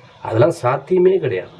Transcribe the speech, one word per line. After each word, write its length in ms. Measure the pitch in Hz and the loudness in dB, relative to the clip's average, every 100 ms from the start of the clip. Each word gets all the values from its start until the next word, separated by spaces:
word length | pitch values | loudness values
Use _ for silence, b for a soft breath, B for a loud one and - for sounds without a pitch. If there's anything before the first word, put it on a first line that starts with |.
| B B | B B
அதெல்லாம் 320 | 98 110 120 - | -4 0 2 0
சாத்தியமே 580 | 120 139 - 185 180 190 | -2 -4 -2 2 2 2
கிடையாது. 340 | 147 95 - - | -2 -6 -8 -10